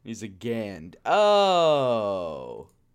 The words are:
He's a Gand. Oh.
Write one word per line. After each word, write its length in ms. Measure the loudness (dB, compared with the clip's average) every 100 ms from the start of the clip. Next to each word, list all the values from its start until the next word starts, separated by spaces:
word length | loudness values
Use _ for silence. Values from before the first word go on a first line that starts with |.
He's 200 | -14 -12
a 40 | -12
Gand. 680 | -10 -6 -6 -6 -10 -16 -12 -2
Oh. 1600 | 2 4 4 4 4 4 4 2 0 0 -2 -4 -8 -12 -14 -16 _ _